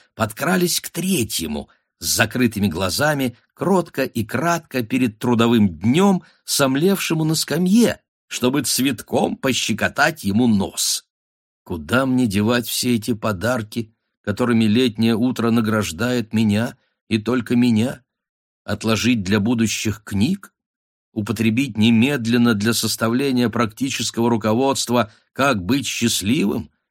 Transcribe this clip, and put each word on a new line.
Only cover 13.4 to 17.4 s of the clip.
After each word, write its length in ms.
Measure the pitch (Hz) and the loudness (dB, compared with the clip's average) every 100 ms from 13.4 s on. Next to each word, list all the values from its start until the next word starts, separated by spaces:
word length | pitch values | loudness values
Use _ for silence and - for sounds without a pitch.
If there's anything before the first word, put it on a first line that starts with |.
| 113 127 107 117 110 _ _ _ | -2 -2 -6 -10 -10 _ _ _
которыми 420 | - 101 123 113 | -6 -2 2 4
летнее 520 | 110 113 127 107 113 110 | 4 4 2 2 0 2
утро 340 | 127 123 113 | 0 0 0
награждает 840 | 117 107 110 90 82 120 123 110 | 2 2 0 -2 -4 -2 -2 -2
меня 440 | 110 110 104 127 - _ _ - | 0 2 2 0 -8 _ _ -4
и 100 | 107 | -4
только 380 | 107 127 | 0 -2